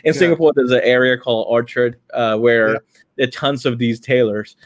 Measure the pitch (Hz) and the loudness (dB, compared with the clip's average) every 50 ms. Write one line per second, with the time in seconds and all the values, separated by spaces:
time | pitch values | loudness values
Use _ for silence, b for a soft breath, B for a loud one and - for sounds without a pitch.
0 | B 156 156 - 180 170 165 165 165 151 131 139 127 123 127 120 - 123 127 123 | B -2 2 2 2 2 2 2 2 2 2 2 0 2 0 2 2 2 2 2
1 | 127 127 127 120 - 127 117 110 - - 117 117 120 - - 127 123 120 120 - | 2 2 0 -2 -2 -4 -4 -2 -2 0 -2 -2 -2 -2 -4 -2 -2 -2 -4 -8
2 | _ - - 123 117 113 110 110 117 120 117 117 110 110 110 110 - b b b | _ -10 -6 -4 -2 -2 -2 0 2 2 2 2 2 0 0 -4 -6 b b b
3 | b _ _ - 131 127 - - 151 139 143 127 131 135 120 120 120 117 113 113 | b _ _ -4 -4 -4 -4 -4 -4 -4 -4 -2 -4 -4 -2 0 -2 -2 -2 -4
4 | - 139 131 127 120 107 104 107 104 - - B B | -2 0 2 2 2 0 -2 -6 -8 -10 -18 B B